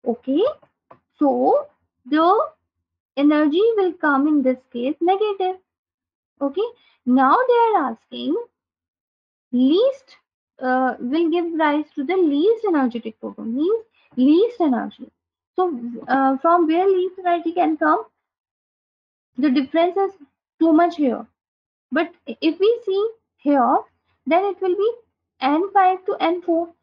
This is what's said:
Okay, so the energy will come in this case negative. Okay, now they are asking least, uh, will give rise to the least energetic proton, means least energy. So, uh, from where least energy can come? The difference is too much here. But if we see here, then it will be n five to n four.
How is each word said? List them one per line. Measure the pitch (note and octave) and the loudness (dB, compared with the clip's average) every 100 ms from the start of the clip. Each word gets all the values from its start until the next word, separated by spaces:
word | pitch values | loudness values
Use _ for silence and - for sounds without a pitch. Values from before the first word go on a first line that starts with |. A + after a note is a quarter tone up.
Okay, | - A3+ - C#4+ B4 D5+ _ _ _ - _ _ | -6 -8 -4 -2 -2 -4 _ _ _ -20 _ _
so | C#4+ B3 C4+ C5+ D5 _ _ _ B3 | 0 2 2 0 -2 _ _ _ -4
the | D4+ E4 G#4+ - _ _ _ _ _ _ - | 0 2 2 -2 _ _ _ _ _ _ 0
energy | C#4+ D4+ D4+ D#4+ A#4 A4 | 2 2 0 2 0 2
will | F#4 | -2
come | - D4+ C4+ D4 | -2 0 0 2
in | D4+ | 0
this | B3+ B3+ _ | 0 -4 _
case | A#3+ B3+ D#4 | -8 -8 -2
negative. | E4+ G4 G#4+ G4 F#4 F#4 _ _ _ _ _ _ _ _ | -2 0 -2 -2 -4 -6 _ _ _ _ _ _ _ _
Okay, | C#4 C#4 A#4 _ _ _ | -6 -4 -6 _ _ _
now | B3 B3+ C4 F4+ B4+ | 0 2 4 4 4
they | A#4+ A#4 G4+ | 2 4 2
are | C4 | -2
asking | A3+ _ A#3+ B3 F#4+ A#4+ _ _ _ _ _ _ _ _ _ _ | -8 _ -10 -6 -6 -6 _ _ _ _ _ _ _ _ _ _
least, | B3 C4 F4 C5 C5 _ - _ _ _ _ | 0 2 2 2 -2 _ -20 _ _ _ _
uh, | B3+ B3+ B3+ - | -2 0 -2 -4
will | B3 D#4 E4+ | -4 -2 0
give | E4+ E4+ | -2 -4
rise | D#4+ D#4 D4 D4+ - | -2 0 -2 -4 -8
to | |
the | C4+ F#4+ | -4 0
least | E4 C#4+ F#4+ A4+ G#4 | 0 2 0 0 0
energetic | D#4 C4 A#3 A3 - | 0 0 -4 -12 -12
proton, | G#3+ G3+ G#3+ | -14 -10 -8
means | A#3+ E4 A4+ - _ _ - | -2 -2 -2 -6 _ _ 0
least | B3+ D#4+ A#4+ - | 4 4 2 0
energy. | D#4+ A#3 G#3 - - _ _ _ _ - | 0 0 -6 -14 -20 _ _ _ _ -4
So, | F#4 B3 A#3+ A#3+ - | -2 -4 -10 -12 -4
uh, | C4 C4+ C4+ | 0 2 0
from | E4+ F4 D#4 | 2 2 2
where | E4 G4 | 2 2
least | F#4 F#4 F#4 | 2 -2 -4
energy | F4+ F4 E4 | -2 -2 -2
can | F4 E4 D#4 | -2 -2 0
come? | D#4 F4+ A4 _ _ _ _ _ _ _ _ _ _ _ _ - | 0 0 -4 _ _ _ _ _ _ _ _ _ _ _ _ -4
The | C#4+ | 0
difference | C4 C4 D#4+ F4 F#4 | 0 0 0 0 0
is | G4 - - _ _ _ | -4 -6 -20 _ _ _
too | E4 | 2
much | D#4 E4+ E4+ | 4 2 0
here. | C#4 A3 - _ _ _ _ _ _ | -2 -2 -10 _ _ _ _ _ _
But | C4+ E4+ _ - | -4 -4 _ -18
if | - D#4 E4 | -4 -4 0
we | G4+ A#4 G4+ | 0 0 -2
see | F#4+ A4 A4 _ _ | -2 -4 -8 _ _
here, | C#4+ C#4+ A#3 F4 - _ _ _ - | 0 2 2 0 -2 _ _ _ -2
then | E4 | 0
it | G4+ F#4 | 0 -4
will | F#4+ F#4+ | -4 0
be | G#4+ A#4 _ _ _ _ | -2 -4 _ _ _ _
n | C#4 D4+ G4 | -2 -2 0
five | G4+ F#4 F#4 - | 2 2 0 -6
to | - | -4
n | E4 F4 | -2 -2
four. | F4 E4 E4+ _ | -2 -2 -2 _